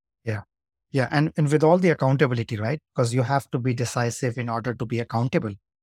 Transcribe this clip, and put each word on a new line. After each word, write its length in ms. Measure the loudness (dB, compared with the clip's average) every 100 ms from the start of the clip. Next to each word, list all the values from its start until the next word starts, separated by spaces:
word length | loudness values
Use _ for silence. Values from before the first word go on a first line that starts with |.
| _ _ -6
Yeah. 160 | -6 -8 _ _ _ _
Yeah. 160 | -2 0
And, 200 | 2 0 0
and 140 | 2
with 120 | 4
all 140 | 6 6
the 120 | 4
accountability, 680 | 2 2 2 2 0 -4 -4
right? 220 | -4 -6 -6 -2
'Cause 180 | 0
you 100 | 0
have 260 | 0 0 -2
to 80 | -4
be 140 | -2
decisive 640 | -2 -2 -2 -4 -2 -4 -4
in 120 | -6
order 240 | -4 -4
to 120 | -6 -4
be 140 | -4
accountable 540 | -2 -2 0 -2 -4 -8 _ _